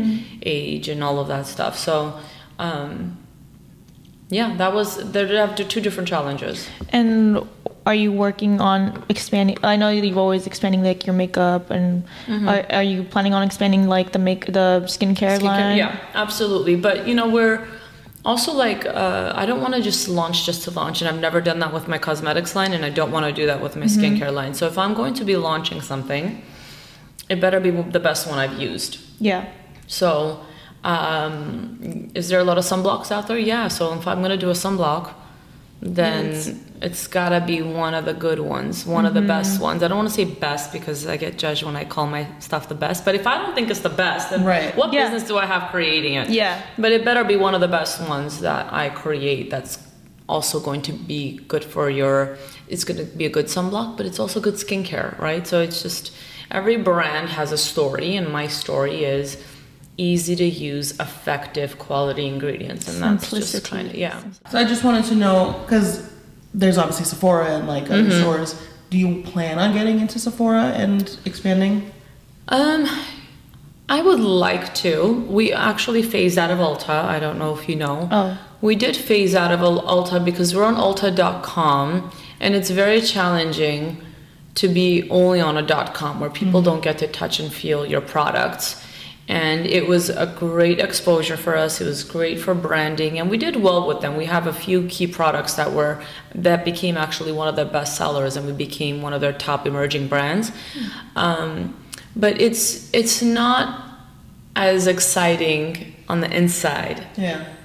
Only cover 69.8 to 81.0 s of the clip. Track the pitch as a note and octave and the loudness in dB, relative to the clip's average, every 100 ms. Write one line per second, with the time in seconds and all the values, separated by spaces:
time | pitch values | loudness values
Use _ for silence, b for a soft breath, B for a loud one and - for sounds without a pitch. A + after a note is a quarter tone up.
69.8 | A3 A3 G#3+ A#3 A#3 A#3 A3+ A3+ B3 A3+ | 2 2 0 -2 -4 0 2 4 2 2
70.8 | G3+ G3+ G3 - - - G3 F#3+ G3 G3+ | 2 2 0 -6 -10 -4 0 2 4 0
71.8 | G3+ B B B B - - B3+ D4+ D#4 | -2 B B B B -16 0 2 4 4
72.8 | C#4+ B B B B B - - - - | 0 B B B B B -20 -20 -20 -12
73.8 | - C#4+ F4 F4+ G#3 F#3 F3+ F3+ - - | -2 2 4 4 6 4 4 2 -2 -2
74.8 | F3+ D#3 F#3 A#3+ A#3 G3 A3 - A3 G#3 | 2 4 4 2 0 2 2 2 0 0
75.8 | - A#3 A3+ G3+ F3+ F3 E3+ F3+ E3 D3 | 0 2 2 2 2 4 2 2 2 0
76.8 | - D3+ E3+ D#3 D3+ - D#3 D3+ - D#3 | -2 0 0 0 -2 -2 -4 -4 -4 -2
77.8 | D3 D3 E3+ G#3+ F#3+ F#3+ B - G#3+ G#3+ | -2 -2 0 0 0 -2 B -2 2 2
78.8 | B3 C4+ - G#3 F#3+ F#3 F3 E3+ F3 F3 | 2 0 2 4 4 4 4 4 4 2
79.8 | - F3+ F3+ F3+ F3 F3 F3 F#3 G#3+ A3+ | 2 2 2 2 0 2 2 4 4 4
80.8 | G3 G3 | 2 2